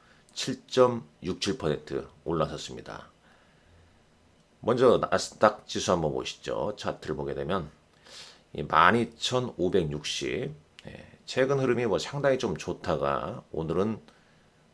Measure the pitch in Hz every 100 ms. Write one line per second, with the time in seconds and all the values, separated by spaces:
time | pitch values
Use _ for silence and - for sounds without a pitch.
0 | _ - _ - - 127 - - 123 120
1 | - _ 85 92 101 90 80 73 - 67
2 | - - - 82 73 71 - 60 - -
3 | - _ _ _ _ _ _ - _ _
4 | _ _ _ _ _ _ 104 123 127 101
5 | - 95 - - 107 - - - 90 90
6 | 76 64 64 - - 57 82 - - 78
7 | - 71 71 67 71 101 76 - _ _
8 | - - - - _ - 76 78 87 117
9 | 117 - - 127 123 - 92 92 80 73
10 | 73 - 65 65 139 151 - - - -
11 | - - - 127 135 139 131 120 117 85
12 | - 143 143 127 110 82 - 82 - 76
13 | 71 67 73 120 - - 80 82 104 101
14 | - - _ _ _ _ _